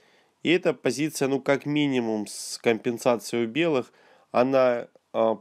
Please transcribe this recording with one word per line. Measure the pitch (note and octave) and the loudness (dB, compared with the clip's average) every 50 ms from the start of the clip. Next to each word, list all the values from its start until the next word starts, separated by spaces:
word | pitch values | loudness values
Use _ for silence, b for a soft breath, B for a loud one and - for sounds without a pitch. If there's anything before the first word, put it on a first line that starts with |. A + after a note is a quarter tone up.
| b b b b b b b b - | b b b b b b b b 0
И | - | 0
эта | E3 F#3 F3+ F3 C#3+ | 2 2 2 0 -2
позиция, | - - C3+ A#2 B2 D3+ D#3 C#3+ - C#3 | 0 -2 -2 -2 -2 -2 -4 -2 -2 -2
ну, | C3 C#3 C3 | 0 0 0
как | C3 - C#3 C3+ - | 0 0 0 0 0
минимум, | C#3+ D3 D3+ D3 C#3+ C3+ B2+ A#2 A2+ A2 G#2+ G#2 | -2 0 0 2 2 2 0 0 0 -2 -2 -4
с | G2 - - - - - - | -6 -10 -12 -12 -12 -10 -4
компенсацией | - B2 A#2 G#2+ - B2+ A#2 A2+ - C3 A#2+ A2 - - - A#2+ A#2+ | 0 0 0 0 0 -4 -4 -2 0 0 0 0 -2 -4 -4 -2 -2
у | |
белых. | A2+ A2+ C#3+ E3+ E3+ D3+ B2+ A2 - b b b b b b b b | -2 -2 -2 0 0 0 0 -2 -4 b b b b b b b b
Она, | b A#2 B2 C3 C3+ C3 C3 B2+ A#2+ A#2+ - - _ _ _ _ - | b 0 2 4 4 4 4 4 2 0 -4 -10 _ _ _ _ -2
э, | A2+ A2+ A2+ A2 G#2 | 0 2 2 0 -2